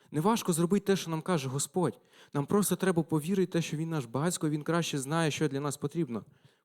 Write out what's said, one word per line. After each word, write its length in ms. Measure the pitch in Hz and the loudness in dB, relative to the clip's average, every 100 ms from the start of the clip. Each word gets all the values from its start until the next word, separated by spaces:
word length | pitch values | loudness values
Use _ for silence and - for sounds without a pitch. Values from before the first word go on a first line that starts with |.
| _ | _
Не 100 | 143 | 0
важко 320 | 175 226 - | 2 2 2
зробити 340 | 160 170 202 - | 2 2 2 2
те, 100 | 190 | 0
що 140 | - | 0
нам 120 | 160 | -4
каже 260 | 156 175 131 | 0 0 0
Господь. 520 | 135 - 180 160 - _ - - | -4 -4 0 0 -2 _ -20 -6
Нам 140 | 151 143 | -4 2
просто 300 | 202 196 180 | 2 2 2
треба 260 | 185 170 | 2 2
повірити 480 | 160 156 151 196 180 | 2 0 0 0 2
в 20 | |
те, 100 | 175 | 0
що 140 | - 151 | -2 -4
Він 120 | 160 | -4
наш 160 | 160 | -4
батько, 460 | 120 127 160 175 160 | -4 -2 0 0 -2
Він 120 | 151 | -2
краще 360 | 147 165 165 147 | 0 0 0 -2
знає, 320 | 131 165 160 | -2 0 0
що 180 | 135 156 | 2 0
для 120 | 139 | 0
нас 160 | 147 135 | -4 -4
потрібно. 480 | 147 165 147 113 - _ _ _ | -4 -2 -4 -4 -8 _ _ _